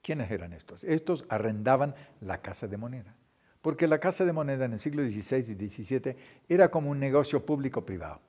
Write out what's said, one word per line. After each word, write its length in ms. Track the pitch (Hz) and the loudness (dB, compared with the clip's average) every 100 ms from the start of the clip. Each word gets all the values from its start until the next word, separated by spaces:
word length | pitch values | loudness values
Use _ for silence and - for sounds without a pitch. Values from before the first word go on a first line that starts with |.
¿Quiénes 300 | - 156 107 | -4 -4 -4
eran 240 | 98 85 | -6 -8
estos? 280 | 80 - - | -14 -18 -12
Estos 440 | - 160 156 170 - | 0 0 2 -2 0
arrendaban 680 | 107 107 107 110 131 147 135 - - | -2 0 0 4 4 4 -4 -16 -14
la 180 | 98 90 | -8 -8
Casa 260 | - 92 110 | -8 -10 -8
de 120 | 101 | -8
Moneda, 360 | 117 127 101 - _ _ _ _ | -8 -10 -14 -20 _ _ _ _
porque 260 | 156 151 165 | -4 2 4
la 120 | 156 | 4
Casa 260 | 180 180 | 2 2
de 80 | 180 | 2
Moneda 320 | 160 143 135 | 2 0 0
en 80 | 127 | -2
el 60 | 110 | -2
siglo 240 | 156 147 | -4 -2
dieciséis 460 | 135 107 101 131 117 | -2 -2 -2 -2 -2
y 40 | |
diecisiete 600 | 101 104 - 107 131 135 127 - - _ | -6 -8 -8 -4 -2 -2 -8 -14 -20 _
era 220 | 175 180 | 6 6
como 200 | 170 147 | 6 -2
un 80 | 143 | 0
negocio 460 | 139 139 143 143 | 4 4 4 0
público-privado. 760 | - 151 135 127 98 95 80 76 | 2 0 0 -4 -6 -8 -8 -14